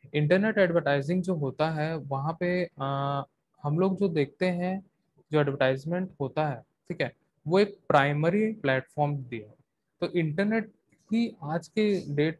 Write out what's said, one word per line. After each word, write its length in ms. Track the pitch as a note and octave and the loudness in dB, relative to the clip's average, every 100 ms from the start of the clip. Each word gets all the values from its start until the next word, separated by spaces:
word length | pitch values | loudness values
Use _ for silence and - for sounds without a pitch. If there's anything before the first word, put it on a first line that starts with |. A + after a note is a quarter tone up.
| - | -6
Internet 440 | D3+ D3+ F3+ G#3+ G#3+ | 0 4 4 4 4
advertising 640 | F#3 E3+ C#3+ C#3+ C#3 F#3 | 4 4 2 0 0 -2
जो 120 | F3+ F3 | -2 -2
होता 340 | C#3 B2+ D#3 | -4 -2 -2
है 240 | D#3 D#3 E3 | 0 -2 -4
वहाँ 420 | C#3 C3+ C#3+ E3 | -6 -4 -4 -4
पे, 300 | F3 F3+ F3+ - | -2 -2 -4 -6
अ, 80 | C#3 C#3 C#3 C#3+ C3+ _ _ _ | -4 -4 -4 -4 -8 _ _ _
हम 160 | D3 D3+ | -4 0
लोग 200 | F#3+ F#3+ | 0 2
जो 100 | G3 | -2
देखते 360 | D#3+ C#3 - F#3 | 0 -2 0 -2
हैं, 400 | F3 F3+ F#3+ - _ _ _ _ | 0 -2 -4 -8 _ _ _ _
जो 100 | D3+ | 2
advertisement 680 | C#3+ C#3 C3 C3 D3 F3 F#3 - | 2 2 2 0 -2 -4 -4 -6
होता 280 | C3+ D3+ D#3 | -6 -2 -2
है, 140 | B2 | -4
ठीक 400 | - _ _ F3 | -10 _ _ -6
है, 100 | C3+ - _ _ D3+ | -6 -6 _ _ 0
वो 120 | F#3 | 2
एक 180 | G3+ - _ | 2 0 _
primary 640 | D3 C#3 D3 D#3+ G3 A3 | 4 4 2 0 0 0
platform 640 | A3 C#3 C3 - - C#3+ C#3+ | -2 0 0 -2 -4 -2 -2
दिया। 360 | B2 A#2 G#2 - _ _ _ _ | -6 -10 -12 -20 _ _ _ _
तो 60 | F3 | -4
internet 580 | F3 D#3+ D3+ G#3 A3+ A3 _ _ _ _ | -2 -2 -2 0 -2 -4 _ _ _ _
ही 240 | A3 A#3 - | -2 -2 -4
आज 240 | D3 E3 - | -6 -6 -4
के 480 | - G#3+ G3 C#3+ C#3+ | 0 2 0 -2 0
date 240 | D3+ D#3+ | 0 0